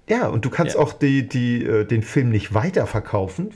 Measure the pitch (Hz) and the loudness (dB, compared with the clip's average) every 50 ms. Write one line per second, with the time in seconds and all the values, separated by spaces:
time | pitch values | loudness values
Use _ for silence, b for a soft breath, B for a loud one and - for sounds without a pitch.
0 | _ - 214 247 233 - - 117 104 127 - - 170 - - - 147 - - - | _ -2 0 0 0 0 -2 -2 -2 -2 0 0 0 0 2 2 2 0 0 0
1 | 143 139 135 139 120 - - 127 123 120 120 120 - - 113 107 104 - 120 113 | 2 2 2 2 0 0 -2 -2 0 0 0 0 0 0 0 0 2 2 0 0
2 | 110 - - 147 123 120 110 101 - - 104 107 127 190 180 180 113 - - 107 | 0 0 0 0 2 2 2 0 0 0 0 0 0 2 0 0 -2 0 -2 -6
3 | - - - 101 95 92 - - 185 214 - | -4 -2 -2 -2 -2 -2 -4 -6 -8 -8 -6